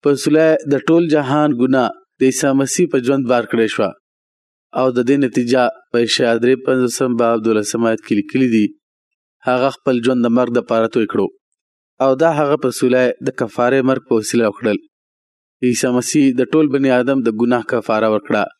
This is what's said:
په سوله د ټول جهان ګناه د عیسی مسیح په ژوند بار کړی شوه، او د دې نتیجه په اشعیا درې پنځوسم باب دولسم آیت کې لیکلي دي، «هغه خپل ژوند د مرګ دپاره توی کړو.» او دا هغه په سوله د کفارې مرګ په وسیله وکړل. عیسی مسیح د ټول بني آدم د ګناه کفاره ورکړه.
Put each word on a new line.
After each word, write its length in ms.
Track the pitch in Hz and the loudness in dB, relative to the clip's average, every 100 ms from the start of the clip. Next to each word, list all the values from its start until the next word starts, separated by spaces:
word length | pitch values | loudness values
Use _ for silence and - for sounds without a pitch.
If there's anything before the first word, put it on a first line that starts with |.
په 180 | 143 139 156 | 2 0 2
سوله 200 | 151 160 156 147 139 | 4 4 2 0 -2
د 100 | - | 2
ټول 220 | 165 170 147 | 2 4 0
جهان 420 | 131 147 151 120 | 2 0 2 0
ګناه 260 | 127 131 117 - _ _ | 2 2 0 -4 _ _
د 120 | 131 | 0
عیسی 220 | 127 143 135 | 2 0 0
مسیح 320 | 135 - 170 | 0 0 0
په 140 | 135 120 | 0 0
ژوند 240 | 139 120 | -2 0
بار 160 | 123 110 | -2 0
کړی 160 | 113 110 - | 0 0 0
شوه، 140 | 101 - _ _ _ _ _ _ _ | -4 -6 _ _ _ _ _ _ _
او 140 | - 131 | -2 0
د 120 | 123 120 | 0 0
دې 80 | 143 135 | 2 0
نتیجه 420 | 120 120 127 120 - _ | -2 0 2 0 -2 _
په 180 | 120 117 | -2 0
اشعیا 300 | - 123 117 | 0 0 2
درې 180 | 120 131 131 | 2 0 0
پنځوسم 500 | 131 123 - 131 117 | 0 -2 -2 -2 0
باب 220 | 117 117 110 | 0 0 0
دولسم 420 | 107 104 113 117 | 0 -2 -2 -2
آیت 100 | 110 - | -2 -2
کې 160 | 107 | -4
لیکلي 280 | 101 131 127 113 | -2 0 2 2
دي، 100 | 101 - _ _ _ _ _ _ | 0 -4 _ _ _ _ _ _
«هغه 260 | - 127 135 - | -2 -2 -2 -6
خپل 220 | - 127 | -2 0
ژوند 200 | 117 127 120 | 0 0 0
د 60 | |
مرګ 180 | 117 123 120 | 0 0 -2
دپاره 340 | 117 113 113 | -2 -2 0
توی 160 | 127 107 | -2 -2
کړو.» 120 | 107 98 _ _ _ _ _ _ _ | -2 -4 _ _ _ _ _ _ _
او 120 | 135 131 | 0 2
دا 80 | 165 151 | 0 0
هغه 220 | 147 135 | 0 0
په 120 | 131 - | -2 -2
سوله 240 | 127 127 123 - 135 | 0 2 0 -2 -8
د 60 | - | -6
کفارې 480 | 120 - 120 135 131 | -6 -2 0 0 0
مرګ 160 | 131 _ | -2 _
په 100 | 117 | -2
وسیله 320 | 107 117 110 | 0 -2 -2
وکړل. 260 | 101 113 101 _ _ _ _ _ _ _ _ | -2 -4 -4 _ _ _ _ _ _ _ _
عیسی 280 | 127 117 131 123 | -4 -2 0 -2
مسیح 320 | 117 156 135 123 | -2 2 2 2
د 100 | 127 | 0
ټول 180 | 156 151 139 | 2 2 0
بني 160 | 135 | 2
آدم 300 | 127 123 135 117 | 2 2 0 -2
د 80 | 107 | -2
ګناه 280 | 120 120 110 | 0 0 -2
کفاره 400 | 120 - 110 110 | -6 -2 0 0
ورکړه. 300 | 107 - 107 101 _ | -2 -2 -4 -4 _